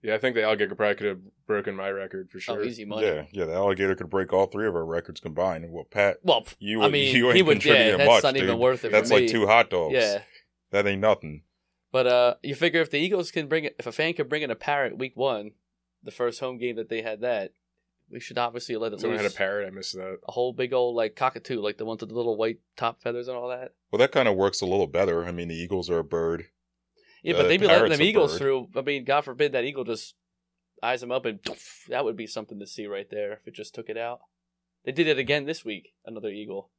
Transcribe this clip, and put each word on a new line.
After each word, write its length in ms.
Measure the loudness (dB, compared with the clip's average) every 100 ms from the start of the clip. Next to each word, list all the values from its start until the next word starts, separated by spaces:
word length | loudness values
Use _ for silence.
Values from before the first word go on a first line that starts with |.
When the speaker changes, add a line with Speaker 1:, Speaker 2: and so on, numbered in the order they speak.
Speaker 1:
Yeah, 100 | -2 0
I 20 |
think 180 | 0 2
the 80 |
alligator 320 | 2 2 0 2
probably 200 | 0 2
could 120 | -2
have 120 | -4 -12 _ -4
broken 260 | -2 -2 -6
my 120 | -6
record 400 | -6 -8 -10 -12
for 80 | -12
Speaker 2:
Oh, 20 |
Speaker 1:
sure. 220 | -8 -4 -6
Speaker 2:
easy 180 | -8
money. 240 | -10 -2 0
Speaker 3:
Yeah, 200 | 0 -6
yeah, 140 | -6 -2
the 80 |
alligator 420 | 0 0 2 0 0
could 140 | -2
break 240 | -2 0
all 140 | 2 2
three 200 | 0 -2
of 80 | -2
our 80 | -2
records 360 | -4 -6 -14
combined. 420 | -10 -2 -2 -2
And 80 | -10
what, 180 | -12 -6
Pat? 280 | 2 2 2
Speaker 2:
Well, 200 | 2 0
pff, 140 | 0 -12
Speaker 3:
You 220 | -4 2
Speaker 2:
I 40 | 2
Speaker 3:
ain't, 60 |
Speaker 2:
mean, 240 | 4 4 4
Speaker 3:
you 120 | 6
ain't 80 | 6
Speaker 2:
he 60 |
would, 100 | 6 4
Speaker 3:
contributing 260 | 6 6 6
Speaker 2:
yeah, 40 | 6
that's 120 | 8
Speaker 3:
much, 140 | 8
Speaker 2:
not 120 | 6 2
even 140 | 0
Speaker 3:
dude. 100 | 4
Speaker 2:
worth 240 | 2 2
it 80 | 4
Speaker 3:
That's 160 | 4 6
Speaker 2:
for 80 | 4
Speaker 3:
like 60 |
Speaker 2:
me. 60 | 4
Speaker 3:
two 180 | 2 6
hot 220 | 6 6
dogs. 240 | 0 2
Speaker 2:
Yeah. 300 | 2 2 0 -6 -20 _ _ _
Speaker 3:
That 140 | 0 2
ain't 140 | 2
nothing. 420 | 2 2 -2 -16 _ _ _ _ _
Speaker 2:
But, 140 | 0 4
uh, 280 | 6 4 2
you 120 | -8 -2
figure 260 | 0 2
if 100 | 0
the 60 | 0
Eagles 320 | 0 0 -2
can 160 | -6 -2
bring 160 | -2
it, 140 | -2 -8
if 80 | -10
a 60 |
fan 200 | -4 -4 -2
could 120 | -4
bring 140 | -4
in 100 | -4
a 40 | -6
parrot 420 | -2 -2 -2 -4
week 180 | -10 -4
one, 360 | -2 -2 -8 _ _ _ _ _
the 80 | -20
first 300 | -4 -4 -4
home 160 | -10 -6
game 180 | -6 -6
that 140 | -6
they 140 | -6
had 180 | -6 -6
that, 320 | -4 -4 -6 _ _ _ _ _ _
we 80 | -18
should 180 | -10 -4
obviously 380 | -4 -4 -8 -4
let 160 | -4
it 60 | -4
Speaker 1:
Someone 180 | -4 -2
had 80 | -4
a 40 |
Speaker 2:
loose. 60 | -2
Speaker 1:
parrot. 320 | -2 -2 -6
I 20 |
missed 240 | -10 -12 -10
that. 240 | -10 -12 -10
Speaker 2:
A 40 |
whole 180 | -4 -4
big 200 | -2 -2
old, 220 | 0 0 0
like, 200 | -4 0
cockatoo, 460 | -2 -2 -8 -4
like, 160 | -4 -6
the 80 | -8
ones 160 | -8
with 80 | -8
the 60 | -4
little 200 | -2 0
white 240 | -2 -4 _ -4
top 240 | -4 -4
feathers 280 | -8 -6 -8
and 80 | -8
all 100 | -8
that. 240 | -10 -12 _ _
Speaker 3:
Well, 80 | 2
that 120 | 4
kinda 220 | 4 2
works 280 | 4 2 0
a 40 | 0
little 220 | 0 2
better. 360 | 2 2 0 -2
I 60 |
mean, 160 | -6 -6
the 80 | -8
eagles 340 | -4 -4 0
are 100 | -2
a 40 |
bird. 440 | 0 -2 -2 -4 -8 _ _ _ _ _ _ _
Speaker 2:
Yeah, 100 | -2 2
Speaker 3:
Uh, 20 |
Speaker 2:
but 60 |
Speaker 3:
the 60 | 4
Speaker 2:
they 80 | 4
be 100 | 6
letting 120 | 6
Speaker 3:
parrot's 180 | 6 4
Speaker 2:
them 80 | 4
Speaker 3:
a 40 |
Speaker 2:
eagles 220 | 4 2
Speaker 3:
bird. 40 | 2
Speaker 2:
through. 300 | 0 -2 -2 -6
I 60 |
mean, 240 | -4 -4 0
God 160 | -2
forbid 300 | -2 -2 0
that 100 | 0
eagle 200 | -4 -6 -6
just 300 | -6 -8 _ _ _ _ _ _ _
eyes 180 | -4 -4
them 100 | -4
up 140 | -4 -4
and 160 | -6
poof, 420 | -12 -12 -18 -20 -8
that 140 | -2
would 140 | -2 -4
be 100 | -10
something 320 | -10 -12 -14
to 60 | -14
see 200 | -12 -10
right 220 | -10 -8
there 240 | -8 -8
if 140 | -10 -16
it 60 |
just 200 | -16 -16 -14
took 120 | -10
it 80 | -8
out. 240 | -8 -10 _ _ _ _ _ _
They 80 | -8
did 160 | -2 0
it 120 | 2
again 260 | 0 -2 -2
this 180 | -8
week, 300 | -8 -10 _ _ -16
another 240 | -8 -8
eagle. 420 | -8 -10 -12 -12